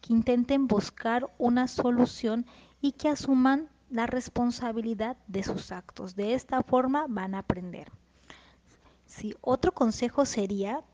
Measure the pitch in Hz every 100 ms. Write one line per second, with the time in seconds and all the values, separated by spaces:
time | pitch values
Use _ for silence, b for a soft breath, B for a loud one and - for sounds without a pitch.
0 | - 226 226 247 247 277 262 208 - -
1 | 233 240 254 _ 240 240 254 - 247 240
2 | 247 - 226 226 240 B B B 285 -
3 | 302 294 - 262 254 277 311 _ _ 240
4 | 233 247 240 - 240 233 247 226 226 214
5 | 220 254 - 190 190 196 - 180 - -
6 | 190 185 208 254 - 254 - 254 262 285
7 | 302 208 190 196 - 180 180 170 - -
8 | _ b b b b b b b b b
9 | _ - 214 - - 254 359 - 233 -
10 | 240 - 277 - 196 202 196 269 -